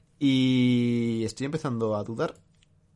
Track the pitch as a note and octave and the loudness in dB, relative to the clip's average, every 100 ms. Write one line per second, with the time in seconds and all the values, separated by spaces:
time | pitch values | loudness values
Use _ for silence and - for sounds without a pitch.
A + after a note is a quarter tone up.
0 | _ _ C#3 C3 C3 B2+ B2 B2 A#2+ A#2+ | _ _ 2 4 4 4 4 2 2 0
1 | A#2 A2+ A2 - C3+ D#3 C#3+ A#2 A2+ G#2 | -2 -2 -4 -6 -6 -6 -4 -2 -2 -2
2 | G2+ A#2 D#3+ - _ _ _ _ _ | -4 -6 -6 -8 _ _ _ _ _